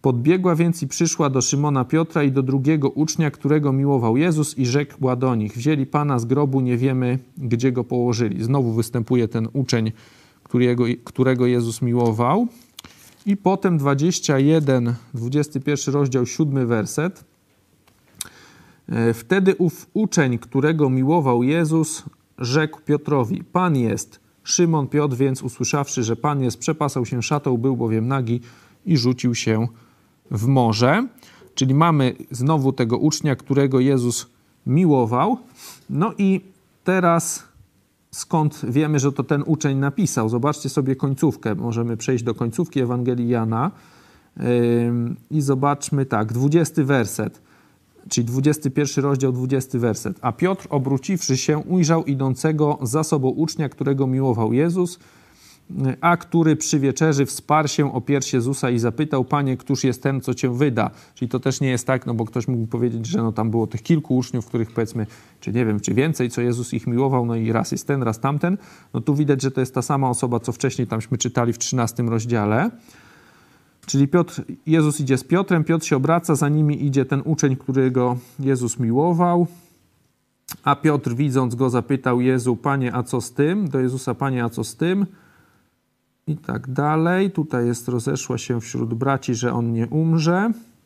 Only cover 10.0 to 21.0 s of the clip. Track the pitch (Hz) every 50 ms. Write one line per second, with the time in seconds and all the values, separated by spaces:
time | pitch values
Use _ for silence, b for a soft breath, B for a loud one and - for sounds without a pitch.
10 | B B B B B B B B B - - 123 123 123 123 120 123 113 123 123
11 | - - - - 127 131 131 123 123 123 123 120 117 117 113 - 131 120 117 120
12 | 120 117 110 107 120 123 151 208 247 233 B B B B B B B B B B
13 | B B B B B 202 202 196 - 180 196 190 - 190 175 156 139 143 139 135
14 | 147 180 - - - - 147 135 139 147 160 160 151 139 135 127 120 120 123 120
15 | B B B 120 117 123 131 151 147 147 - 135 127 147 147 139 - - 135 143
16 | 143 135 123 131 123 120 - - 165 147 135 135 127 113 120 110 104 - - -
17 | 151 185 190 - - _ _ _ _ _ _ _ _ _ _ _ _ _ _ _
18 | _ B B B B B B B B B B B B B B B B - - 117
19 | 113 117 117 117 - - 180 196 190 190 185 - 180 170 - - - _ _ 208
20 | 220 - - 185 147 131 120 113 - - - 135 131 151 165 156 151 135 131 131